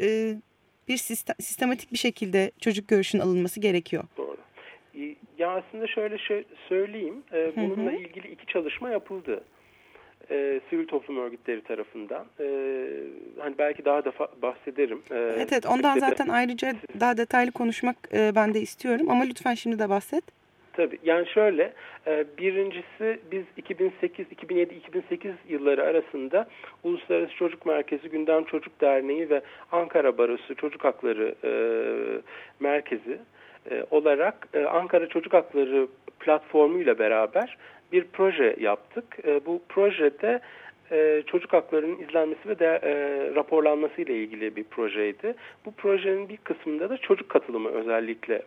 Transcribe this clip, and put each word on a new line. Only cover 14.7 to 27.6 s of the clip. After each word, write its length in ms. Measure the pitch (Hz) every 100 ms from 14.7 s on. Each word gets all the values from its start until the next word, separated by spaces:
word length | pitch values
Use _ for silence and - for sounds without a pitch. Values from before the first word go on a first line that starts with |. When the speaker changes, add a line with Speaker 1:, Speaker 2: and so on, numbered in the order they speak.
| 131 131 107 -
Speaker 2:
E, 40 | 123
Speaker 1:
Evet, 380 | 117 113 -
evet. 120 | 262 -
Ondan 320 | 254 285 269
Speaker 2:
sekreter- 120 | 269
Speaker 1:
zaten 180 | - 269
ayrıca 460 | 240 247 240 262 226 - 202
daha 180 | 240 233
detaylı 340 | 233 254 247
konuşmak, 440 | - 233 - 247 247 -
e, 220 | 208 214 208
ben 180 | 214
de 80 | 214
istiyorum. 480 | 214 - 254 240 320
Ama 140 | 247
lütfen 300 | 254 247 254
şimdi 260 | 240 233 220
de 100 | 208
bahset. 340 | 196 - 311 - _ _ _ _
Speaker 2:
Tabii. 260 | - 165 -
Yani 240 | 160 170 175
şöyle, 460 | 214 214 156 151 - - - 156
e, 180 | 156 147 147
birincisi 840 | 190 190 196 175 - - 220 226 165
biz 120 | 190 175 -
iki 220 | - 185
bin 140 | 185 185
sekiz, 240 | 175 - 180
iki 180 | - 160
bin 60 | 180
yedi, 180 | 175
iki 200 | 170 -
bin 100 | 185 -
sekiz 240 | 170 208 180 -
yılları 340 | 147 143 135
arasında 640 | 156 160 156 143 131 180 226 - - -
Uluslararası 520 | 170 175 - 170 170 -
Çocuk 300 | 175 165